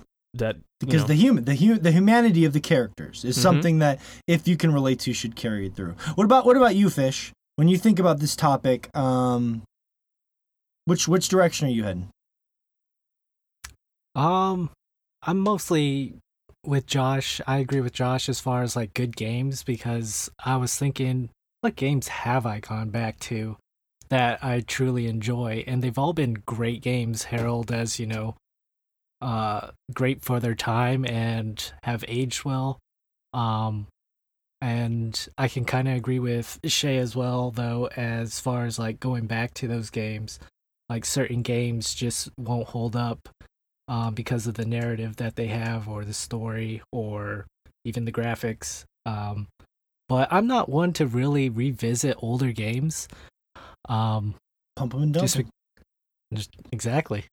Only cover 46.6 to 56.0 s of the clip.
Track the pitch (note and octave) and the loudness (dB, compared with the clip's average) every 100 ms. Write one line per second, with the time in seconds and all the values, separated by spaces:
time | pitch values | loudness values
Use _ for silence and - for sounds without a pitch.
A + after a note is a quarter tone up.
46.6 | A2 A2 - B2 G#2+ G#2 G2+ G#2 - _ | -6 -8 -10 -8 -6 -6 -6 -8 -12 _
47.6 | _ _ A#2 A#2 A#2 A2+ A#2 A#2 A2+ A2 | _ _ -8 -6 -4 -2 -2 -2 -4 -6
48.6 | - - - _ A2+ G#2 G#2 G#2 G2+ _ | -10 -12 -16 _ -8 -6 -6 -6 -10 _
49.6 | _ _ _ _ - C3 C3+ F#3 A#3+ B3 | _ _ _ _ 0 2 4 2 4 2
50.6 | - D3 F3+ D#3+ C3+ A#2+ C#3 C#3+ C3 A2+ | 2 2 2 2 0 2 2 2 2 0
51.6 | C#3 A#2 A#2 A#2+ C#3 - A#2 B2 C3 A2 | -2 0 -2 0 0 -2 -2 0 0 0
52.6 | G#2+ B2 D#3+ - - - - _ _ - | -2 -2 -2 -4 -10 -16 -20 _ _ -20
53.6 | - - - A2 A2 A2 G#2 - _ _ | -20 -16 -4 0 0 0 -2 -6 _ _
54.6 | _ - B2+ B2+ D3+ D#3+ C3 C3 - _ | _ -6 -4 0 2 2 2 0 -4 _
55.6 | _ _ _ _ | _ _ _ _